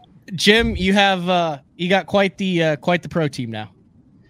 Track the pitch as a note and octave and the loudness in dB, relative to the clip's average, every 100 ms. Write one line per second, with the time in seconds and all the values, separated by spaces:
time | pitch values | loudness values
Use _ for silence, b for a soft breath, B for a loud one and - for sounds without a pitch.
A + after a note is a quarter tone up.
0 | - - - F#3 - A3 A3+ F#3 F#3 G3+ | -12 -20 -14 -2 2 4 2 0 2 4
1 | G3 F#3+ F3 F3+ E3+ C#3+ - - F3 F#3+ | 4 2 0 0 0 -4 -12 -8 0 0
2 | E3 G3+ G3 - F#3+ F3 D#3+ D3 - F3 | 0 0 0 -2 -2 0 0 0 0 -2
3 | D#3 F3 D3+ C#3 A#2+ A2 G#2 _ _ _ | -2 -4 -4 -4 -8 -10 -12 _ _ _
4 | _ _ | _ _